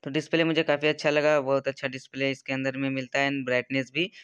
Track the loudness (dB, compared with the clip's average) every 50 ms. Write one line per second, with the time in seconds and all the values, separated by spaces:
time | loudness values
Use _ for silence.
0 | -10 -2 -2 -2 -2 0 0 2 2 2 2 2 2 2 0 2 2 0 0 2
1 | 0 2 2 4 4 4 4 4 2 2 0 0 0 -2 -6 -4 -6 -6 -6 -8
2 | -12 -12 -6 -2 -2 -2 -2 -4 _ -6 -4 -2 -2 -4 -2 -2 -4 -2 -2 -4
3 | -6 -2 0 0 0 2 0 -2 -2 0 0 0 0 _ -2 -4 -4 -2 _ -4
4 | -4 -4 _ -16